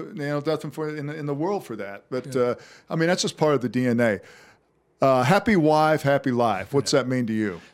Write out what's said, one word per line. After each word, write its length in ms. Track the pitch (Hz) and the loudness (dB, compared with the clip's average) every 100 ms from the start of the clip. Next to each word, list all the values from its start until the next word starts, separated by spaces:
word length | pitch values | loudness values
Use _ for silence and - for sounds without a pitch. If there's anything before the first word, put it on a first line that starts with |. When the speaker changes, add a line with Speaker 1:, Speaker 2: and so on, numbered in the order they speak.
| 160 208 | -10 -10
Speaker 1:
you 100 | 151 | -6
know, 140 | 147 | -4
nothing 280 | 147 151 156 | -4 -6 -6
for 180 | 151 156 151 | -10 -8 -8
in 100 | 143 | -10
the, 100 | 156 | -8
in 120 | 147 | -8
the 80 | 139 | -4
world 280 | 170 202 | -4 -4
for 120 | - 107 | -6 -10
that. 300 | 101 98 - | -10 -12 -8
But, 240 | 127 139 | -8 -4
Speaker 2:
Yeah. 80 | 127 | -2
Speaker 1:
uh, 140 | 123 113 - - _ | 0 -2 -10 -20 _
I 60 | 160 | -2
mean, 120 | 165 | 0
that's 140 | 180 | 0
just 160 | 202 - | -2 0
part 160 | 156 | 2
of 80 | 139 | 2
the 80 | 123 | 0
D 160 | 120 127 | 0 0
N 140 | 117 | 2
A. 200 | 117 98 - - - _ _ _ _ _ | 2 0 -6 -20 -20 _ _ _ _ _
Uh, 220 | 135 131 | 4 4
happy 320 | 123 202 233 196 | 4 2 4 2
wife, 460 | 151 151 156 156 | 4 4 4 2
happy 300 | 139 139 139 | 2 2 2
life. 420 | 120 117 95 98 | 0 0 0 -2
What's 180 | 139 135 | -2 2
Speaker 2:
Yeah. 120 | 143 | 0
Speaker 1:
that 40 | 123 | 0
mean 180 | 127 113 | -2 -2
to 60 | |
you? 280 | 110 107 85 - | -2 -2 -4 -14